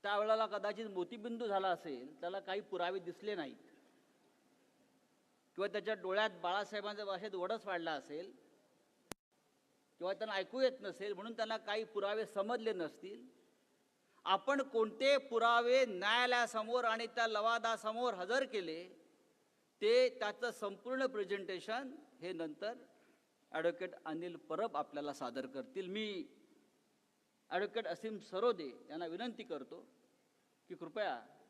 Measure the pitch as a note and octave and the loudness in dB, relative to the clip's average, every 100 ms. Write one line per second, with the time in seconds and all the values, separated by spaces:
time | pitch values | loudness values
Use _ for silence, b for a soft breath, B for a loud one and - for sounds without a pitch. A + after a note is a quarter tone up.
0 | G3+ G3+ G#3+ A3 A3 G#3 G3+ G3+ A3+ F#3+ | 0 2 4 4 2 0 -4 -4 -6 -4
1 | E3+ A#3 A3+ A3+ A3+ G3 F#3+ E3+ E3+ B2+ | -4 -6 -6 -4 0 2 2 0 -2 -8
2 | C3+ - F3 G3 - G3 G3+ F3+ F3 F#3+ | -10 -8 -6 -6 -4 -6 -4 -2 0 -2
3 | E3+ E3+ G#3 G3+ C#3 A#2 - - _ _ | -6 -8 -6 -4 -4 -8 -20 -20 _ _
4 | _ _ _ _ _ _ _ _ _ _ | _ _ _ _ _ _ _ _ _ _
5 | _ _ _ _ _ - G3 G3+ G3 G#3+ | _ _ _ _ _ -4 -2 -2 -4 -4
6 | F#3 F#3+ G#3+ F3+ F3 F#3+ G3+ G#3 G3+ G#3 | 0 2 2 0 -2 0 -2 -4 -6 -6
7 | G3+ F#3 G#3 F#3+ F#3 A3 G#3 F3+ E3 D3+ | -4 -4 -4 -4 -2 -2 -2 -2 0 -4
8 | C3 D3 F#3+ - _ _ _ _ _ _ | -4 -8 -8 -14 _ _ _ _ _ _
9 | _ - _ _ _ _ _ _ _ _ | _ -14 _ _ _ _ _ _ _ _
10 | F3 F#3+ A3 G3 F#3+ B3+ C4 B3+ G3+ E3 | -6 -4 -2 -2 -2 4 2 2 -8 -6
11 | G3+ F#3+ G#3+ A3+ A3 A3 G3+ G#3+ A3 G#3 | -6 -4 -6 -4 -2 -2 -2 -2 -2 -2
12 | G3 G#3+ G#3 G3 G3+ A#3+ A3 F#3+ D#3 - | 0 -2 -2 -2 0 0 0 -2 -4 -6
13 | F#3 G#3+ B3+ - _ _ _ _ _ _ | -14 -14 -16 -20 _ _ _ _ _ _
14 | _ b F3 F#3+ C4+ C#4 C4+ A3+ A3 A3 | _ b 2 4 6 2 4 4 2 4
15 | C4+ C#4 C4+ A#3 A#3 A#3 A#3+ B3+ B3+ F3+ | 6 6 4 4 8 8 8 6 6 2
16 | G3+ A#3 B3 B3 A#3 A3+ A3 B3 A#3 A3+ | 4 4 6 4 4 0 0 2 2 0
17 | A#3 A#3+ A3+ G#3+ A3 A#3 A3+ A3+ G#3+ A3+ | -2 0 2 4 2 4 2 0 -2 0
18 | B3 G3 F3+ B3+ C4+ G#3+ E3+ D#3+ F#3 - | 0 0 0 2 2 -2 -4 -6 -10 -18
19 | - _ _ _ _ _ _ _ G#3 A#3+ | -20 _ _ _ _ _ _ _ 6 6
20 | B3+ - G#3 G#3 A#3+ - G#3 G3 A#3+ C4 | 6 2 -4 -2 -4 -2 -6 -6 -4 0
21 | C4 A3 F#3+ G3+ F#3 F#3 - A#3 C4+ D#4 | 0 0 -2 -2 -4 -6 -4 -4 -6 -12
22 | - - E3+ F3 E3 D3+ G#3 A#3+ - _ | -20 -12 -8 -6 -6 -4 -8 -8 -16 _
23 | b b b _ _ D#3 E3 F3 F#3 - | b b b _ _ 0 0 0 -8 -8
24 | D#3 D#3+ F3 E3 - D#3 A#3 - C#3+ C#3+ | -8 -6 -6 -10 -6 -2 0 -2 -4 -4
25 | D3 F3 B2 B2 B2+ C3+ B2 F#3+ F#3 G3+ | -6 -4 -6 -4 -6 -8 -8 -8 -6 -4
26 | G#3+ F#3+ - - _ _ _ _ _ _ | -4 -6 -8 -14 _ _ _ _ _ _
27 | _ _ _ _ _ F3 G3+ G#3+ G3 E3 | _ _ _ _ _ -2 -2 -4 -6 -6
28 | A3 G#3 - F#3 A#3+ G3 C#3+ A#2+ - D3+ | -6 -8 -6 0 0 0 -6 -12 -12 -8
29 | E3+ E3+ A#3+ A3 - D3+ C3 E3+ - _ | -6 -6 -8 -8 -8 -8 -8 -14 -18 _
30 | _ _ _ _ _ _ _ F3 E3 A3 | _ _ _ _ _ _ _ -12 -8 -4
31 | G3 B2 A2+ - - | -2 -2 -8 -20 -20